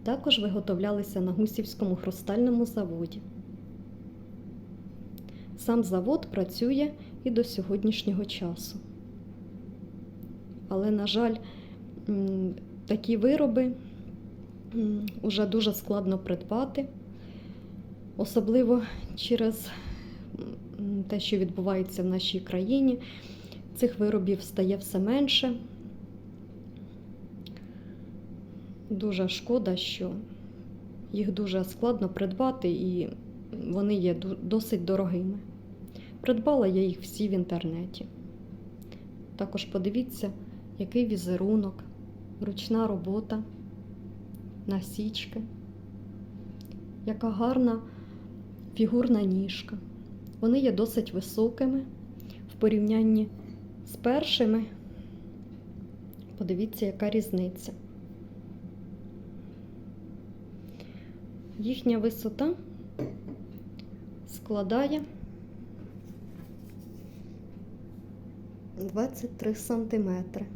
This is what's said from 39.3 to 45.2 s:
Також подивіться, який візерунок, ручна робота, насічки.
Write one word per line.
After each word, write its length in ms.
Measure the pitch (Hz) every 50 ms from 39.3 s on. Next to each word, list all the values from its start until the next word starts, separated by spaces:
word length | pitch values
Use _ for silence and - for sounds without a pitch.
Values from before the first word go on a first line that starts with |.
| -
Також 300 | - 202 196 - 196 -
подивіться, 680 | - - 202 180 202 208 240 247 247 - - - 202 196 - - - - - - - - -
який 260 | 202 190 - 240 247
візерунок, 800 | 220 214 190 175 180 180 180 185 196 220 220 202 190 185 - - - - - - - - - - - - -
ручна 460 | - 214 196 - - - 226 220 226 214
робота, 560 | 202 185 165 180 190 214 214 - 220 214 214 - - - - - - - - - - - - - - - - - - - - - - - - -
насічки. 720 | 196 190 185 - - - 208 214 220 -